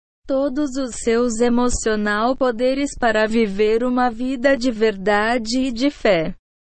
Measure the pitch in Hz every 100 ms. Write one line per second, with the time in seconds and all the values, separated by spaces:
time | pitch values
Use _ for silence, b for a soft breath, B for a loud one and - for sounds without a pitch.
0 | _ _ - 269 285 269 302 262 262 -
1 | 233 226 247 220 240 240 247 - 226 214
2 | 208 208 233 262 254 220 254 277 285 -
3 | 240 214 220 226 214 196 214 226 254 247
4 | 247 220 247 269 277 269 254 214 220 196
5 | 190 208 220 247 214 254 262 226 277 -
6 | 220 175 208 - _ _ _